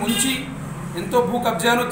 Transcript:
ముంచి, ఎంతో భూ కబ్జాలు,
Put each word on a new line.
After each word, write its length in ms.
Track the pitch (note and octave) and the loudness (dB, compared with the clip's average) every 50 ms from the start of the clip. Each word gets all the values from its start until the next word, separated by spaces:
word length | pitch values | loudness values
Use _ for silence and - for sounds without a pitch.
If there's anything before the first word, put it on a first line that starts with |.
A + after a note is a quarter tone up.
ముంచి, 320 | - - - - - C4+ C4 C4 C4+ - - - - - - - - - - F3 | 0 0 2 2 2 0 0 -2 -4 -8 -8 -8 -8 -8 -8 -8 -8 -6 -6 -6
ఎంతో 180 | G3+ G3 B3+ B3 B3 G#3+ | -2 2 2 2 2 2
భూ 80 | A#3 A#3+ A#3+ A#3 | 0 0 0 0
కబ్జాలు, 340 | A3 - - A#3+ A#3+ A#3+ A#3+ - | 0 2 2 4 4 4 2 0